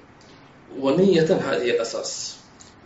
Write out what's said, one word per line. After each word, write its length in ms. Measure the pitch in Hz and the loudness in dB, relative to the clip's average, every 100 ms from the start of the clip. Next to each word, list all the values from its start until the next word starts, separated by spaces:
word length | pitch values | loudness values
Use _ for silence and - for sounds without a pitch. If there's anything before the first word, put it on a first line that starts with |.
| - - - - - - - 135 | -18 -20 -20 -20 -20 -20 -18 -4
ونية، 480 | 135 175 196 170 160 | 0 4 4 4 2
هذه 440 | 131 135 123 120 | 0 0 -2 0
الأساس، 680 | 117 117 107 - - - - - - - - | -2 -2 -6 -8 -10 -12 -14 -20 -20 -20 -12